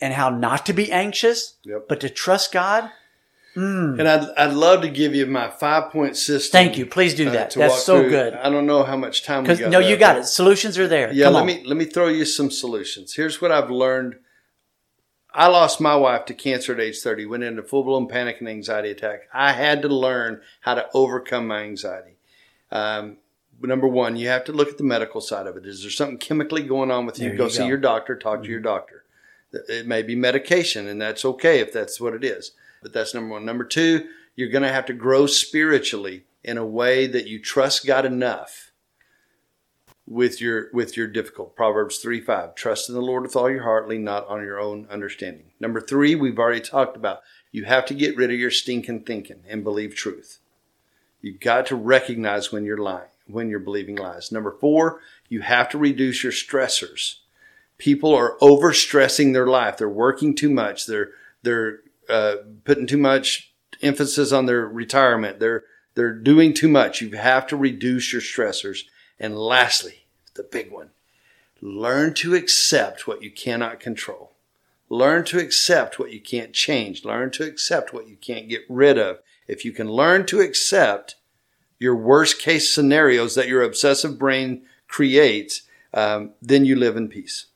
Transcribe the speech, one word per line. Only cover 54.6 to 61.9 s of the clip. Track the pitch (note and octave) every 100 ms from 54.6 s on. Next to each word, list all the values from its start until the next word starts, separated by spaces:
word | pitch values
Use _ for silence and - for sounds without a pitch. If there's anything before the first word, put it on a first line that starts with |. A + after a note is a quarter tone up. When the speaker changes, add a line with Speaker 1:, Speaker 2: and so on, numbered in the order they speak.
| D3 D#3 D#3+ D#3+ - _ _
Speaker 2:
you | A2+
have | G#2+ B2 C3
to | D3+
reduce | D3 A#2+ C3 B2
your | B2+
stressors. | - - C3+ C3 - - - - - _ _ _ _ _ _
People | D3 C#3+ D#3
are | C#3 A#2 -
overstressing | C#3+ C#3+ E3 - - D3 C3 - C#3+
their | C3 B2+
life. | C3 A2 -
They're | G#2+
working | G2+ B2 C3 D3+
too | C#3+ D3
much. | C3 G#2 G2 -
They're, | G#2+ G2+ - _ _
they're, | A#2+ A#2 A2 G#2+ _